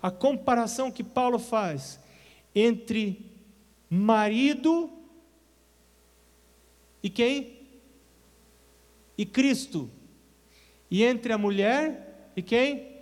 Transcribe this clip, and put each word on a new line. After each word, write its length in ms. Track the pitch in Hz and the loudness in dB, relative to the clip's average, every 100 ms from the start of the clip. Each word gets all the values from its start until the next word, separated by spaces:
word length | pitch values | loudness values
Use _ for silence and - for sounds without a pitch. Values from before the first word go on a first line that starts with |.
a 80 | 185 | -4
comparação 800 | 185 269 277 - 240 226 - 262 | 0 0 0 0 0 0 -4 -6
que 140 | 247 | -6
Paulo 340 | 240 - 247 240 | -4 0 0 0
faz 600 | - 220 190 143 - - - - - - _ | -2 -2 -2 -6 -10 -18 -20 -20 -20 -20 _
entre 760 | 202 233 233 - 220 208 185 - - - _ _ _ _ | 2 2 2 -4 -2 -2 -6 -14 -20 -20 _ _ _ _
marido 1000 | 175 208 220 214 220 277 285 320 339 330 - - - _ _ _ _ _ _ _ _ _ _ _ _ _ _ _ _ _ _ | 0 4 4 4 2 2 2 2 2 -2 -10 -20 -20 _ _ _ _ _ _ _ _ _ _ _ _ _ _ _ _ _ _
e 60 | 202 | -8
quem? 520 | 196 240 285 - - - - _ _ _ _ _ _ _ _ _ _ _ _ _ - | 0 0 0 -6 -18 -20 -20 _ _ _ _ _ _ _ _ _ _ _ _ _ -8
E 80 | |
Cristo. 640 | 208 - 269 220 - 160 120 - - - _ _ _ _ _ _ _ | -2 2 2 0 -4 -8 -10 -16 -20 -20 _ _ _ _ _ _ _
E 140 | 185 | 2
entre 280 | 233 240 233 | 2 2 -2
a 60 | 220 | -2
mulher 920 | 202 196 202 269 311 269 - - - | 0 2 2 2 0 -6 -16 -20 -12
e 80 | - | -10
quem? 460 | 175 226 277 285 - - | 0 2 2 -2 -12 -20